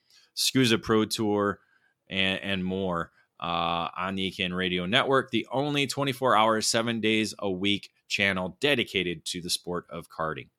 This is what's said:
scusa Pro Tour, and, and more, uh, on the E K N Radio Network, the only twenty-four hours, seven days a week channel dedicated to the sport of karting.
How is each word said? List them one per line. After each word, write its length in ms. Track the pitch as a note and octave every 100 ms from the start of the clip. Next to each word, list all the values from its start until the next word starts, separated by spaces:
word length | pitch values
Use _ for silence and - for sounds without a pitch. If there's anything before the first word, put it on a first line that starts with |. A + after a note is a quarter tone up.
| _ _ _
scusa 440 | - - C3 B2 A2
Pro 260 | - A2
Tour, 560 | G#2+ - G#2+ G#2 G2+ F#2+ _ _ _ _ -
and, 320 | F#2+ F#2+ F#2+
and 240 | F#2+ G2
more, 480 | F#2 F#2+ F#2+ E2+ D#2+ _ _ -
uh, 500 | E2+ E2+ E2+ E2+ E2+ -
on 180 | F#2
the 100 | F#2+
E 60 | F#2
K 120 | -
N 100 | F#2
Radio 320 | F2+ F#2 F2+ F2+
Network, 440 | B2+ B2 C3+ B2+
the 160 | A2+ -
only 340 | B2+ D3 C#3+ C3
twenty-four 480 | - C#3 B2 B2+
hours, 320 | G#2+ A2 A2 -
seven 340 | A#2 A#2 A#2
days 340 | G#2+ A2 G#2 -
a 120 | G2+
week 400 | F#2 G2+ G2 - _ -
channel 480 | - G2+ F#2+ F#2 F2+
dedicated 640 | D3 C3+ G#2+ G2 F2 E2 -
to 140 | F2
the 100 | E2+
sport 360 | - - F2 -
of 180 | E2+ D#2+
karting. 400 | - D#2+ C#2+ -